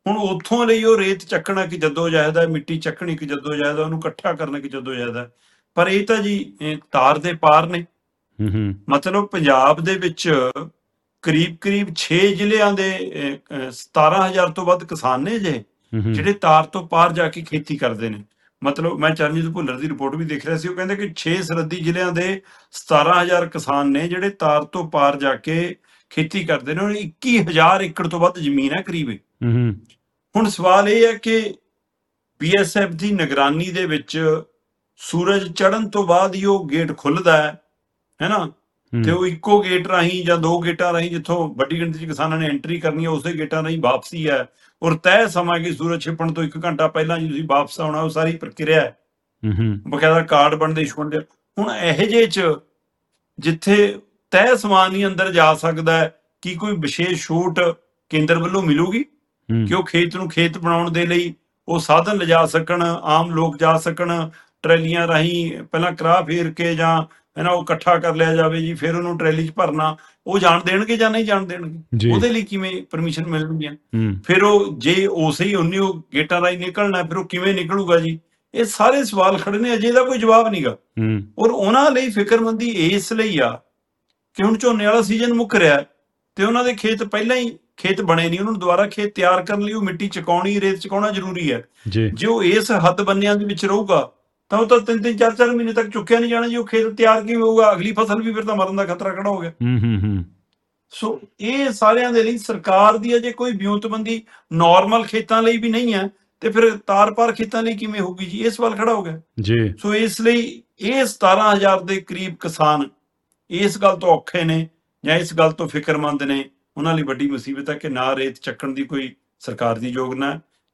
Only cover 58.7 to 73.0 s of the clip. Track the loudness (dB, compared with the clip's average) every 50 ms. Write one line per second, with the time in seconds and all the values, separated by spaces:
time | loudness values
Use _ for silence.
58.7 | 2 2 2 0 0 -2 -4 -6 _ _ _ _ _ _ _ -2 -2 0 0 0
59.7 | 0 0 -2 0 0 0 0 0 -2 -6 -8 -4 -2 0 0 0 -2 -2 -2 0
60.7 | 0 0 0 -2 -2 -2 0 0 0 0 0 -2 -6 -12 _ _ _ _ _ -4
61.7 | -4 -2 2 4 4 4 4 2 0 -2 2 4 4 4 4 2 0 -2 -2 -2
62.7 | -2 -2 0 -2 -2 -2 -2 0 2 2 2 0 0 0 0 -2 0 2 2 4
63.7 | 4 2 0 -4 -4 -2 -2 -2 -2 -2 -4 -6 -10 -14 -20 _ _ _ 2 2
64.7 | 4 4 2 0 0 0 0 2 2 2 2 2 0 -2 -2 -4 -6 -8 -10 -6
65.7 | -4 -2 -2 -2 -2 -2 2 2 4 4 2 0 -2 -2 -2 -4 -4 -4 -2 -2
66.7 | 0 0 2 2 2 2 0 -4 _ _ _ _ _ -4 -2 0 0 0 0 -2
67.7 | -4 -2 2 2 2 2 2 0 0 2 2 2 4 2 2 2 0 -2 -2 -4
68.7 | -4 -4 -4 -4 -2 -2 -4 -4 -4 -2 0 0 0 0 -2 -2 -2 -2 -2 0
69.7 | 0 -2 -2 -2 -4 -6 -10 _ _ _ _ -2 0 2 4 4 4 4 2 0
70.7 | 0 0 0 0 0 2 2 2 2 0 0 0 0 0 0 -4 -8 -10 -10 -10
71.7 | -12 -14 -10 _ -2 0 2 4 4 4 2 2 0 -2 -2 -4 -6 -6 -6 -6
72.7 | -8 -10 -10 -10 -8 -6